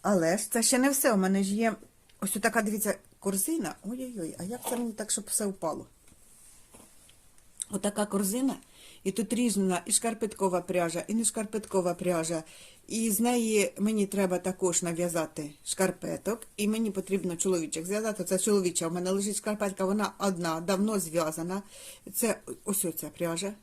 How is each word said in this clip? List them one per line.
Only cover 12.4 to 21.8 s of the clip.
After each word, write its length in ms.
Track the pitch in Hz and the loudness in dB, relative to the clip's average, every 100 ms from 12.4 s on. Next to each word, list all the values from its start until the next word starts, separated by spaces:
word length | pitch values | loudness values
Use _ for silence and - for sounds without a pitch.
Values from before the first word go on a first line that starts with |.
| 160 - - - - | -6 -20 -20 -20 -8
І 220 | 220 226 | -2 0
з 100 | 202 | 2
неї 520 | 240 247 226 214 190 - | 4 4 4 4 2 2
мені 280 | 208 214 196 | 0 2 2
треба 320 | 196 190 180 | 2 2 2
також 440 | 185 185 185 170 | -2 0 0 2
нав'язати 680 | 170 165 175 165 156 - 147 - | 0 0 0 0 -2 -6 -10 -10
шкарпеток. 800 | - - 190 - - 160 - 233 - - | -8 0 0 0 -6 -4 -4 -4 -8 -2
І 120 | 208 | 0
мені 220 | 220 226 | 2 0
потрібно 460 | 190 190 190 185 170 | -2 -2 -2 0 -2
чоловічих 500 | 190 180 156 160 170 | 0 0 0 -6 -2
зв'язати. 380 | 208 220 208 | -2 -2 -2
Це 140 | 175 185 | 0 0
чоловіча 500 | 220 202 180 165 165 | 4 4 4 0 -2
в 40 | |
мене 180 | 175 185 | -2 0
лежить 260 | 196 202 196 | 0 0 -2
шкарпетка, 480 | 214 214 202 185 | -2 -2 -2 0
вона 280 | 185 208 196 - | 0 2 0 0
одна, 420 | 202 175 170 160 | -2 0 -2 -2
давно 400 | 175 190 208 214 | 0 2 2 2
зв'язана. 600 | 165 165 156 160 170 190 - - | 0 0 0 -2 -4 -4 -6 -18